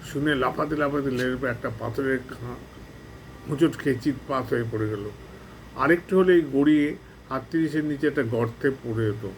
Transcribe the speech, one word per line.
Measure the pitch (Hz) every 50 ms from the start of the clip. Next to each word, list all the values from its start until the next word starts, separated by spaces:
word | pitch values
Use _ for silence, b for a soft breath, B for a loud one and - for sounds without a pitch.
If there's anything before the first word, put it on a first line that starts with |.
| - - -
শুনে | 143 143 151 147
লাফাতে | 131 127 123 - - 156 147 156
লাফাতে | 151 147 143 143 143 139 135
লেলিফা | 127 123 127 127 127 127 139 127
একটা | 120 117 - 127 113 -
পাথরের | 117 113 110 - 135 135 131 127 123 -
খা-, | - - 120 120 123 127 - - - - - - - - - - - - - - - - - -
হোঁচট | 147 135 165 151 143 -
খেয়ে | - 143 131 110
চিৎপাত | - 151 131 113 - - 139 131 123 - 135
হয়ে | 120 117 113
পড়ে | 117 107 110 107
গেল। | 107 101 104 104 - - - B B B B B B B B - -
আরেকটু | - 131 147 175 170 - - 190
হলেই | 190 185 185 180 170 156 139 131
গড়িয়ে | 135 143 151 151 151 147 147 - - B B B B B -
আটত্রিশের | 131 131 - - - 165 160 147 147 156 151
নিচে | 151 147 135 151
একটা | 147 139 147 131
গর্তে | 113 117 113 117 113 117 - - 139
পড়ে | 135 - - 120 110 113 110
যেত। | 107 101 110 107 95 95